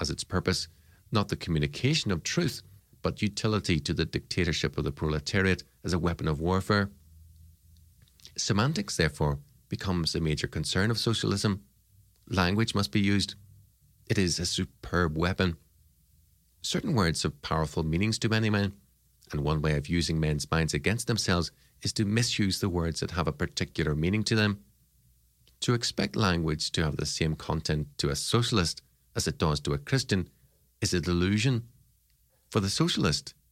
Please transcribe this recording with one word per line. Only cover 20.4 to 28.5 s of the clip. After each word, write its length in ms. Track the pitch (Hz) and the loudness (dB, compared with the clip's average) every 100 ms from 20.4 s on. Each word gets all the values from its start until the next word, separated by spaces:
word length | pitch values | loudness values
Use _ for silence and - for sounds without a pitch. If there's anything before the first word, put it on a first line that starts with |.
| - | 0
minds 240 | 80 80 | 0 2
against 320 | 76 87 117 - | 0 0 -2 0
themselves 440 | 110 - 87 82 - _ _ | -2 0 0 0 -8 _ _
is 100 | 107 | -6
to 120 | - | -2
misuse 560 | 101 110 120 - 101 - | 0 2 0 0 0 0
the 80 | 104 | 0
words 320 | 87 85 78 | 0 -2 -2
that 100 | 80 | -2
have 160 | 90 80 | 0 0
a 60 | |
particular 640 | 78 87 - 87 - 76 76 | 0 -4 -4 -4 -2 0 0
meaning 260 | 82 107 | 2 0
to 140 | 104 113 | 2 4
them. 240 | 107 101 - _ _ _ _ _ _ _ _ _ | 4 0 -8 _ _ _ _ _ _ _ _ _
To 120 | - | 0
expect 400 | 120 - - 101 | 0 0 -2 -2
language 560 | - 101 85 80 78 - | 2 2 2 0 0 -2
to 120 | - | 0
have 120 | 80 71 | 0 0
the 100 | 73 | -4
same 280 | - 80 | 0 0
content 540 | 78 - 80 - 76 73 - | 0 -2 -2 0 -2 -4 -4
to 120 | 73 | -2
a 60 | 73 | -2
socialist 640 | - 117 120 | 0 2 2